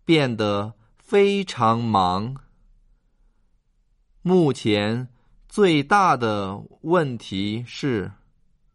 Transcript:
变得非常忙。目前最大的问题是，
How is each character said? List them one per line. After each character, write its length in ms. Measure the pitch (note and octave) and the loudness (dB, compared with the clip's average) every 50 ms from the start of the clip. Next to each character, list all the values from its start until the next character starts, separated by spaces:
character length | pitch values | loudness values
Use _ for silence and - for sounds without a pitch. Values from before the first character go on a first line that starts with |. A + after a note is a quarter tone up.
| _ | _
变 320 | - E3 D3+ C#3 B2 A2+ | 2 2 2 2 0 -2
得 380 | G#2+ G#2+ G#2 G2+ G2+ G#2 A2 - _ _ _ _ | -2 -2 -2 -2 -2 -4 -6 -10 _ _ _ _
非 480 | _ _ - - G3+ G3+ G3+ G3+ G3+ F#3+ | _ _ 0 2 4 4 4 2 0 -4
常 380 | - - B2+ A#2 A2 A2+ A#2 | -6 -4 0 2 2 2 0
忙。 540 | A#2+ A2+ G#2 F#2+ F#2 F2+ F2+ F#2+ G#2+ B2 C3+ - - - _ _ _ _ _ _ _ _ _ _ _ _ _ _ _ _ _ _ _ _ _ _ _ _ _ _ _ _ _ _ _ _ _ _ | 0 0 2 2 2 2 0 -2 -4 -8 -10 -14 -16 -20 _ _ _ _ _ _ _ _ _ _ _ _ _ _ _ _ _ _ _ _ _ _ _ _ _ _ _ _ _ _ _ _ _ _
目 300 | - F3 F#3 F3+ E3 C#3 | 0 2 4 4 4 2
前 560 | A#2 - - A2+ G#2 G#2 G#2 G#2+ A2+ B2 B2+ - _ _ _ _ _ _ _ _ | 0 0 0 0 0 2 0 -2 -2 -4 -6 -10 _ _ _ _ _ _ _ _
最 340 | - G#3 G3+ F3+ D#3+ D3 | 0 2 4 4 4 2
大 340 | C#3 C#3+ G#3 G#3 F#3+ E3+ C#3+ | 2 2 2 2 4 2 2
的 460 | B2 A#2+ A2 G#2+ G2+ G2 F#2+ G2 A2 A2 - - _ | 2 0 -2 -2 -2 -4 -6 -8 -10 -14 -18 -20 _
问 360 | - D#3 F3 F#3 D#3 C3+ A#2+ A2 | -4 0 0 0 0 -2 -4 -8
题 460 | - - G2 F#2+ G2+ G#2 G#2+ A#2 B2 | -10 -8 -6 -4 -4 -4 -6 -8 -10
是， 460 | - - - - C#3+ A#2+ G2+ F2+ G2 G2 - _ _ _ _ _ _ _ _ _ _ _ | -12 -12 -8 -6 -4 -4 -4 -6 -8 -12 -18 _ _ _ _ _ _ _ _ _ _ _